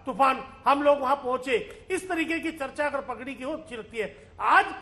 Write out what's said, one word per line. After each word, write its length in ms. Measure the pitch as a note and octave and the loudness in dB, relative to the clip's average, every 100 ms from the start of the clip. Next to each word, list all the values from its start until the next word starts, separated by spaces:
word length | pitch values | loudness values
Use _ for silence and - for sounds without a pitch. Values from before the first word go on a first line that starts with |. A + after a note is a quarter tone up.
| - | -6
तूफान, 380 | G#3 C4+ B3 - - A#3+ | 2 4 2 -4 -2 2
हम 140 | C#4+ | 4
लोग 180 | C#4+ C#4+ | 6 4
वहां 160 | C4 C#4 | 4 0
पहुंचे, 680 | B3+ B3+ C4 A3+ - - - | 0 -4 0 -2 -2 -12 -6
इस 180 | F#4 F#4 | -6 -2
तरीके 300 | E4+ D#4+ E4 | -2 -2 -2
की 140 | D#4+ | -4
चर्चा 340 | D#4+ C4 - D4 | -6 -6 -2 -2
अगर 140 | C#4 | -2
पगड़ी 340 | C4 A3 C4 | -6 -8 -10
की 100 | B3+ | -8
हो, 80 | B3+ | -8
अच्छी 240 | D#4 - A#3+ | -8 -10 -14
लगती 220 | G#3 A3+ | -10 -6
है। 320 | G3+ - - - | -6 -8 -20 -4
आज 260 | G#3+ E4 F#4+ - | 2 4 2 -2